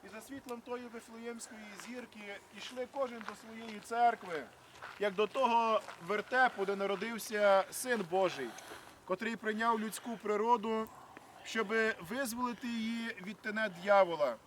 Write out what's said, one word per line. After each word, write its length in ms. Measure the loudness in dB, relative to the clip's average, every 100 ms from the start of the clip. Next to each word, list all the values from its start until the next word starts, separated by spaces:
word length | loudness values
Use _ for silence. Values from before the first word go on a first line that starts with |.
| -14
І 20 | -16
за 60 |
світлом 400 | -12 -12 -10 -12
тої 220 | -8 -8 -8
Вифлеємської 680 | -14 -14 -12 -10 -10 -12 -14 -14 -14 -12
зірки 480 | -12 -12 -14 -12 -14 -14 -14
йшли 300 | -12 -8 -6
кожен 260 | -2 -4 -4 -10
до 60 | -12
своєї 440 | -14 -14 -12 -12
церкви, 640 | -4 4 4 4 -4 -6 -6 -16 -20 -16 -16 -2
як 140 | -2 2
до 120 | 0
того 540 | 4 4 6 6 2 0 -14 -4
вертепу, 580 | -4 0 4 4 4 -2
де 100 | 0
народився 880 | 0 0 -2 -6 -4 4 8 8 6
Син 340 | -4 -2 0 2
Божий, 360 | 2 2 0 -8 -8 -16 -16 -18 -20 -6
котрий 300 | -4 -2 -2
прийняв 440 | -2 2 2 2
людську 380 | -2 -6 -8 -6
природу, 640 | -2 0 4 2 2 -2 -4 -10 -18 -20 -20 -18
щоби 520 | -6 -4 0 2 2 0 -6
визволити 580 | -4 -4 -2 -4 -4 -6
її 480 | -4 -4 -4 -6 -8 -10
від 120 | -8
тенет 340 | -6 -2 -2 -4
дьявола 520 | 6 8 8 4 0 0